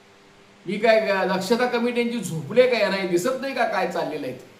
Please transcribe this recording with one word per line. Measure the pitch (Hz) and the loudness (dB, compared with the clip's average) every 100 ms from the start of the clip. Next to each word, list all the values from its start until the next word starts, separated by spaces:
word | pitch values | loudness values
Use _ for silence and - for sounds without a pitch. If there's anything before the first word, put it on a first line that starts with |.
| - - - - - - | -20 -20 -20 -20 -20 -14
मी | 165 208 | -8 0
काय | 226 214 | 4 4
ग-, | 196 196 185 | 4 0 0
दक्षता | 185 - 240 | 0 0 0
कमिट्यांची | 247 240 240 233 233 233 | 0 0 0 0 -2 -2
झोपले | 147 160 135 226 247 | -6 -6 0 4 4
का, | 226 | 4
यांना | 196 196 | 0 0
हे | 180 | 0
दिसत | 170 - - | 0 0 -4
नाही | 269 | -4
का | 254 | -2
काय | 220 196 175 | -2 -2 -2
चाललेलं | 175 147 151 131 | -4 -6 -6 -8
आहे? | - - | -12 -16